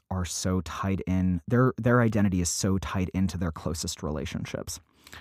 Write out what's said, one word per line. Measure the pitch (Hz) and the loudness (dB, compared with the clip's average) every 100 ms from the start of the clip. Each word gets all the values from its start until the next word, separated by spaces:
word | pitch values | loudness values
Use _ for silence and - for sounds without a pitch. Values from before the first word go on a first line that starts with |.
| - | -6
are | 92 87 | -4 -4
so | - 98 92 | -4 0 0
tied | 85 - 98 95 - | -2 -4 -2 -2 0
in. | 92 92 90 - | 2 2 0 2
Their, | 120 127 - | 4 4 2
their | 117 123 | 4 6
identity | 113 107 101 90 | 6 4 2 2
is | 85 | 0
so | - 101 95 | 0 0 0
tied | - 98 90 | 0 -2 -2
into | 92 95 90 | 0 -2 0
their | 90 | -4
closest | 80 - 78 85 - | -4 -6 -4 -6 -6
relationships. | 73 76 69 - - - - - - _ - - | -6 -4 -6 -6 -6 -8 -8 -12 -16 _ -20 -20